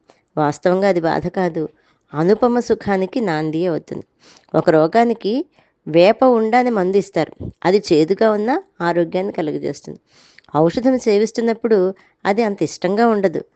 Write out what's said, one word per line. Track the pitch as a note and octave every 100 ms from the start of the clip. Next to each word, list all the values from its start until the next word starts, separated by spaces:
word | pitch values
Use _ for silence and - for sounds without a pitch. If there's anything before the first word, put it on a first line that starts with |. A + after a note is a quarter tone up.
| _ _ _ -
వాస్తవంగా | D3 C#3+ F3+ F#3 G3
అది | F3
బాధ | D#3+ D3+ E3
కాదు, | G3 F3+ E3 D3+ _ _ _ _
అనుపమ | C#3+ E3+ A3 B3 A#3+
సుఖానికి | A#3 A3 G#3 F#3+ F#3 C4
నాంది | G#3 D#3 D#3 D#3+ F3+
అవుతుంది. | D3+ - C#3+ - _ _ _ _ D#3+
ఒక | E3
రోగానికి | D#3+ D#3+ A3+ A#3 A3+ F#3+ B3 F4+ _ _ _ -
వేప | D#3+ F#3 A3+
ఉండ | C4 A#3 A3 A#3+
అని | B3
మందు | A3 F3+ G3
ఇస్తారు, | - E3+ D3+ - - - E3
అది | G3 -
చేదుగా | D3+ D#3+ G3 A3+
ఉన్నా | G#3+ G#3+ D#4+ - -
ఆరోగ్యాన్ని | F3 E3+ E3 F3+ G3
కలుగజేస్తుంది. | G3+ D#3 C#3+ C#3+ C#3+ - - _ _ _ _ _ D3
ఔషధం | E3 B3 A#3+ B3+
సేవిస్తున్నప్పుడు | A#3+ G3+ G#3+ - A3+ A3+ A#3 G#3+ F#3 F#3+ _ _ F#3
అది | G3+
అంత | A3 G3+
ఇష్టంగా | D#3 - F3+ G3+ A#3
ఉండదు, | G#3+ F#3+ D3+ -